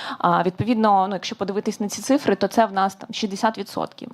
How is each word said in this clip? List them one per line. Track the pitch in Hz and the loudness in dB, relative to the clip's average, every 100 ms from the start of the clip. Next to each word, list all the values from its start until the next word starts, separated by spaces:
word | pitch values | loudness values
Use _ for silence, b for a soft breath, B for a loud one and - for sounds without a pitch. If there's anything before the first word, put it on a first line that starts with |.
| B 269 | B -2
А, | 175 170 | 2 2
відповідно, | 180 180 202 226 220 196 190 | 2 0 0 4 4 4 2
ну, | 190 | -2
якщо | - - | -6 -6
подивитись | 196 202 220 202 | -4 -2 -4 -4
на | 208 | -6
ці | - | -4
цифри, | 214 277 - 196 | 0 2 2 2
то | 196 | 2
це | - 220 | 2 2
в | |
нас | 196 196 - | 2 0 -2
там | - | -12
шістдесят | - 208 190 220 220 | -6 -6 -2 -2 -2
відсотків. | 202 - - - - | -8 -6 -8 -8 -18